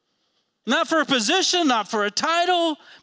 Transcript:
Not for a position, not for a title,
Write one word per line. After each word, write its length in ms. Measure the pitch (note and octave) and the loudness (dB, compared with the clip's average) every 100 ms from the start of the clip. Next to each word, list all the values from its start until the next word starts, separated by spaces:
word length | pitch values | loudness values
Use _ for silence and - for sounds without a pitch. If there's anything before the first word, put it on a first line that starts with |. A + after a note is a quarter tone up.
| _ _ _ _ _ _ G#3 | _ _ _ _ _ _ -4
Not 220 | D4 D4+ | -2 0
for 120 | D#4+ | 0
a 40 | C#4+ | 2
position, 640 | C4 G#3 F#4 - F4+ D#4 | 0 2 0 0 0 2
not 220 | A3+ G3+ | 0 -2
for 160 | A3 G3+ | -2 -2
a 60 | |
title, 640 | - D4 E4+ F4 F4 E4+ D4 - - | -2 -2 0 0 0 0 -4 -12 -6